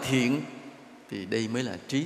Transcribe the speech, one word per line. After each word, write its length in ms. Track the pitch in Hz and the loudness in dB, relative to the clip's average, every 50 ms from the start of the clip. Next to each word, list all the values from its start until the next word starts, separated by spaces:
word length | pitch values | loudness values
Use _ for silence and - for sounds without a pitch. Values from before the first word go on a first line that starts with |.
| - | 2
thiện? 400 | - 135 131 120 120 139 151 - - - - - - - - - - - - - - | 2 4 4 6 6 4 2 0 -6 -10 -14 -14 -16 -16 -18 -20 -20 -20 -20 -14 -10
Thì 160 | - 101 95 | -8 -8 -4
đây 220 | 90 110 110 113 107 | -2 0 0 0 0
mới 140 | 113 123 131 | 0 0 0
là 140 | 117 92 90 - - | -2 -4 -6 -6 -2
trí 160 | 131 135 156 | 0 0 0